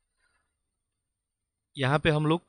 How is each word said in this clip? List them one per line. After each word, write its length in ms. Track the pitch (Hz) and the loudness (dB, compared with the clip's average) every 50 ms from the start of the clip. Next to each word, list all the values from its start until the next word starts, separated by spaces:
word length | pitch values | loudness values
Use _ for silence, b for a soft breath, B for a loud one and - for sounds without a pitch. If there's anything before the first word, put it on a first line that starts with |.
| _ _ _ _ _ _ _ _ _ _ _ _ _ _ _ _ _ _ _ _ _ _ _ _ _ _ _ _ _ _ _ _ _ _ - | _ _ _ _ _ _ _ _ _ _ _ _ _ _ _ _ _ _ _ _ _ _ _ _ _ _ _ _ _ _ _ _ _ _ -8
यहाँ 220 | 139 131 127 143 156 | -6 -2 -2 -2 0
पे 120 | - 170 | 0 0
हम 160 | 151 151 151 | 0 2 2
लोग 160 | 151 160 170 - | 0 0 -2 -4